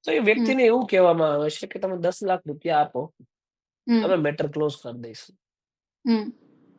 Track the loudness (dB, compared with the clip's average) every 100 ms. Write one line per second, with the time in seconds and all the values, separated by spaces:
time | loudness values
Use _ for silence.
0 | 0 0 2 2 2 4 4 4 2 4
1 | 4 4 2 0 -2 -6 -12 -8 -6 -4
2 | -4 -4 -2 -2 -4 -8 -2 0 0 -4
3 | -8 _ -20 _ _ _ _ _ 0 2
4 | 2 2 0 -2 -6 -2 -4 -4 -14 -14
5 | -16 -18 -20 _ _ _ _ _ _ _
6 | -2 -2 -2 -14 _ _ _